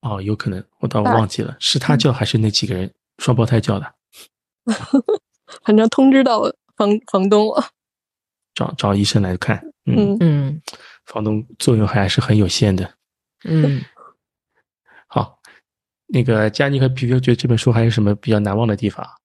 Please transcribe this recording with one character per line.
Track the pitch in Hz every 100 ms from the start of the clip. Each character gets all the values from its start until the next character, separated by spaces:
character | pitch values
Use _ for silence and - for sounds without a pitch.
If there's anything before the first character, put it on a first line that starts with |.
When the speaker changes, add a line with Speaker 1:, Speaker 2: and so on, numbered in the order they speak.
Speaker 1:
哦， | 123 101
有 | 98 107
可 | -
能， | 92 - _
我 | 117
倒 | 107
忘 | 107 117 107
记 | -
了， | -
Speaker 2:
大 | -
Speaker 1:
是 | - 139
他 | - 147
叫 | 139
还 | 123
是 | - 117
那 | 107
几 | 104 -
个 | 90
人 | 95 _ _ _
双 | - 127
胞 | 120
胎 | 113
叫 | 104 101
的？ | - _ _ - - _ _ _ -
Speaker 2:
<laughs> | 220 - 277 - 427 _ _ _ -
反 | - 214
正 | 226
通 | - 269
知 | 269
到 | 262 220
了 | 208 - _ _
房， | 202 214 -
房 | 196 190
东 | 208 214
了。 | - 233 _ _ _ _ _ _ _ _
Speaker 1:
找， | - - -
找 | 104
医 | 101
生 | 101 110
来 | 95 90
看， | - - 320 _ -
嗯。 | 120
Speaker 2:
嗯。 | 202 202
Speaker 3:
嗯。 | 170 147 135 151 - - - - _
Speaker 1:
房 | 113
东 | 107 107 - -
作 | - 113
用 | 101
还 | 110 95
是 | -
很 | - 107
有 | 95
限 | - 107 92
的。 | 95 _ _ _ _ _
Speaker 3:
嗯。 | - 160 143 139 - _ - _ _ _
Speaker 1:
<laughs> | _ _ _ _ _ - _
好， | - 113 _ - _ _ _ _ _ _
那 | 175
个 | 123 110 107
佳 | 104 139
妮 | 139
和 | 131
皮 | 127 123
皮 | 127
觉 | 127
得 | 120
这 | 123
本 | 113
书 | -
还 | 117
有 | 117
什 | 113
么 | 104
比 | 101 -
较 | 107
难 | 104 101
忘 | 117
的 | 101
地 | 104
方？ | - 87 -